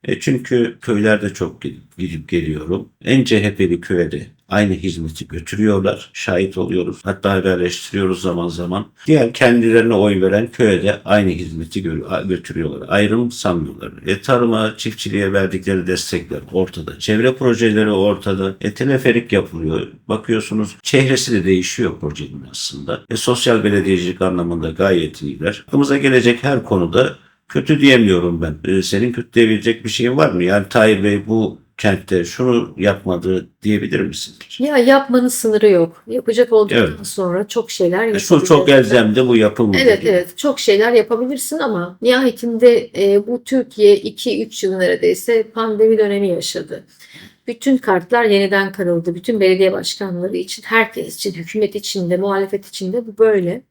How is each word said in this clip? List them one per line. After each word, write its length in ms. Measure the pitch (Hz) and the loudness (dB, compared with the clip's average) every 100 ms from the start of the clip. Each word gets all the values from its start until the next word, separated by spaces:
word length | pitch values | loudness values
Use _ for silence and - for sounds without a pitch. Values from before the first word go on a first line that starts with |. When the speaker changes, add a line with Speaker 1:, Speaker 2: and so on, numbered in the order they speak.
Speaker 1:
E, 160 | - 98 | -6 -4
çünkü 580 | - 131 - 123 117 - | -2 -2 0 0 0 -4
köylerde 520 | - 104 107 107 101 | -4 0 2 2 -2
çok 280 | - 85 - | -6 -8 -6
gidip, 360 | 71 71 - - | -12 -12 -20 -10
gidip 300 | 90 80 - | -8 -8 -4
geliyorum. 600 | 87 78 76 78 90 - _ | -4 -2 -6 -6 -8 -8 _
En 200 | - 131 | 0 2
C 200 | 120 110 | 4 2
H 100 | 101 | 0
P'li 260 | 98 95 85 | 0 0 0
köye 300 | - 90 82 | -2 -2 -2
de 140 | 76 - _ _ | -4 -12 _ _
aynı 240 | 101 104 | 0 0
hizmeti 560 | 92 95 82 80 80 - | 0 -4 -6 -10 -10 -12
götürüyorlar. 800 | 80 80 101 107 101 92 - - | -12 -10 0 2 2 0 -4 -10
Şahit 460 | - - 92 95 92 | -10 -2 -2 -2 -4
oluyoruz. 420 | 90 90 90 87 | -4 -2 -4 -8
Hatta 280 | 98 92 98 | -8 -4 0
haberleştiriyoruz 920 | 95 95 90 90 - - 101 95 90 | 0 0 0 -2 -4 -6 -2 -2 -2
zaman 260 | 92 87 87 | -4 -4 -4
zaman. 380 | 82 87 95 104 _ - | -6 -6 -6 -8 _ 2
Diğer 260 | 156 120 | 4 2
kendilerine 600 | 131 127 120 113 113 113 | 2 4 4 4 4 4
oy 260 | 107 104 98 | 4 2 2
veren 240 | 95 101 120 | 2 2 -2
köye 320 | - 113 92 | 0 2 2
de 180 | 95 104 | 0 -2
aynı 260 | - 104 95 | 0 2 2
hizmeti 520 | 85 85 80 80 104 | -2 -6 -10 -8 -6
gö-, 240 | 87 80 - | -6 -6 -6
a-, 140 | 90 | -6
götürüyorlar. 640 | 92 87 - - 80 69 - | -4 -6 -6 -6 -6 -8 -2
Ayrım 420 | 101 104 113 120 | 0 2 0 -2
sanmıyorlar. 600 | - 101 87 73 67 55 - 82 | -4 -2 -2 -4 -10 -16 -12 -6
E, 140 | 98 | -4
tarıma, 540 | - 123 120 110 110 107 | 0 2 2 0 -2 -4
çiftçiliğe 560 | 110 104 107 104 98 | -10 -8 -4 -2 0
verdikleri 540 | 98 95 92 95 95 87 | 0 -2 -4 -2 -2 -2
destekler 540 | 87 - 87 80 - - | -4 -4 -6 -6 -12 -4
ortada. 460 | 90 90 - 78 - | -2 -2 -6 -12 -10
Çevre 360 | - 107 123 | -2 2 0
projeleri 560 | 131 127 113 117 104 107 | 2 0 2 2 2 2
ortada. 640 | 98 101 95 - 95 98 98 | 2 0 0 -4 -2 -4 -4
E, 140 | 104 | -8
teleferik 580 | - 127 131 131 117 - | -4 -2 2 2 0 2
yapılıyor. 560 | 101 - 82 80 80 50 - - | -2 -2 -6 -4 -4 -6 -14 -6
Bakıyorsunuz 680 | 107 - 110 - 107 104 - | -6 -2 -4 -2 -4 -4 -8
çehresi 500 | - 143 131 131 127 | 0 2 2 0 0
de 120 | 110 | 0
değişiyor 480 | 90 92 90 - 98 80 | 2 0 0 -4 -4 -4
projenin 440 | 76 73 69 71 64 | -10 -8 -12 -14 -16
aslında. 500 | 64 - 69 71 107 _ | -12 -12 -10 -10 -10 _
E, 60 | 113 | -4
sosyal 480 | - 123 - 113 | -2 0 2 2
belediyecilik 580 | 101 101 90 92 87 90 | 2 0 2 0 -2 -2
anlamında 480 | 92 90 85 85 80 | -2 -2 -4 -4 -6
gayet 520 | 80 95 90 78 - | 0 2 2 -2 -8
iyiler. 420 | 73 71 78 104 - | -10 -6 -6 -6 -4
Aklımıza 280 | 139 139 139 | 0 2 2
gelecek 480 | 135 127 117 120 | 2 4 4 2
her 200 | 139 131 | 0 -2
konuda 520 | - 98 85 98 135 - _ _ _ | -2 -2 0 0 0 -4 _ _ _
kötü 320 | 143 135 147 | -6 0 4
diyemiyorum 600 | 139 123 107 90 87 85 | 6 6 6 4 0 -2
ben. 300 | 82 78 78 | -6 -6 -2
E, 100 | 95 | -2
senin 300 | 92 98 120 | 0 -2 -2
kötü 200 | 120 120 | -4 -2
diyebilecek 520 | - 113 107 110 113 | 2 4 2 -2 -4
bir 60 | 113 | -6
şeyin 260 | - 120 135 | -2 -2 2
var 140 | 156 | 0
mı? 140 | 90 | 0
Yani 240 | 87 101 98 | 0 0 0
Tahir 340 | 123 107 101 | 2 4 4
Bey 220 | 101 101 90 | 2 -2 0
bu 320 | 110 101 - _ - | -2 -2 -6 _ -4
kentte 460 | 107 92 - 92 | -2 -2 0 -2
şunu 500 | 87 - 127 120 90 - | -2 -2 2 2 0 -2
yapmadı 680 | 101 98 95 90 92 92 - _ | 0 0 -4 -4 -2 -2 -4 _
diyebilir 380 | 104 104 - - | -2 0 0 -4
misin? 340 | 95 - - - - - | -4 -6 -14 -16 -20 -6
Speaker 2:
Ya 200 | 277 285 | 0 4
yapmanın 500 | 240 269 269 247 247 | 6 4 4 0 0
sınırı 400 | 247 226 214 214 | -2 0 4 4
yok. 340 | 180 165 - - | 4 2 -4 -8
Yapacak 460 | 247 240 226 240 | -6 -2 0 4
olduktan 260 | 220 208 233 | 4 4 2
Speaker 1:
Evet. 280 | 87 76 - | 2 -2 -10
Speaker 2:
sonra 420 | - 185 180 208 | -4 -2 -2 -2
çok 220 | 240 226 | -6 -6
şeyler 280 | - 180 180 226 | -2 0 0 -2
Speaker 1:
E, 100 | 202 | -2
şu 160 | - | 2
Speaker 2:
yapabilirsin. 100 | 160 - | 2 6
Speaker 1:
çok 140 | 151 139 | 4 6
elzemde, 600 | 139 117 123 107 107 127 | 6 6 4 4 2 4
bu 80 | 120 | 4
yapılmadı 420 | 107 127 110 92 | 4 2 0 4
Speaker 2:
Evet, 180 | 240 98 | 4 4
Speaker 1:
gibi. 100 | - | 2
Speaker 2:
evet. 280 | 180 175 - | 0 0 -4
Çok 220 | 294 285 | -2 0
şeyler 320 | - 202 226 | 2 2 4
yapabilirsin 640 | 240 220 226 254 269 - 311 | 4 2 -2 -2 -6 -6 -4
ama 400 | 269 196 175 185 | -2 -4 -6 -2
nihayetinde, 880 | 233 254 262 233 233 226 247 233 - - | 0 2 2 -2 -6 4 4 4 0 -2
e, 300 | 196 202 208 | 2 2 0
bu 180 | 240 | -8
Türkiye 520 | - 262 233 - 208 202 | -2 -2 -2 4 6 6
iki 500 | 214 208 247 202 220 | 2 -6 -4 -4 -6
üç 180 | - | -6
yıl 80 | 196 185 | -4 0
neredeyse 680 | 180 175 175 185 - 226 | 0 2 0 0 0 -2
pandemi 560 | 220 226 226 208 220 220 | -2 -4 -4 2 2 4
dönemi 300 | 208 202 196 | 2 0 -2
yaşadı. 560 | 170 - - - - - _ - - - _ - | -2 -6 -8 -10 -14 -16 _ -20 -20 -20 _ -12
Bütün 300 | 233 277 254 | -4 0 0
kartlar 460 | - 185 175 240 | 2 -2 2 0
yeniden 480 | 226 202 196 196 196 | 4 2 2 0 0
karıldı. 420 | 196 175 170 170 | -2 -2 0 -2
Bütün 260 | 170 - 220 | -6 -4 2
belediye 320 | 190 185 190 | 2 4 2
başkanları 640 | 196 - - 196 175 185 180 | 0 -6 -8 -8 -6 -6 -6
için, 260 | 185 - | -8 -12
herkes 540 | - 226 220 - 165 - | -2 0 0 -4 -12 -8
için, 160 | 202 | -8
hükümet 420 | 170 170 214 202 | -8 -8 -4 -4
için 360 | 208 - 196 175 | -4 -8 -6 -2
de, 60 | 180 | -2
muhalefet 500 | 202 196 196 202 - | 0 -2 -2 -6 -8
için 240 | - 185 | -10 -6
de 140 | 226 226 | -6 -8
bu 120 | 208 | 0
böyle. 440 | 220 208 175 226 _ | 2 2 0 -6 _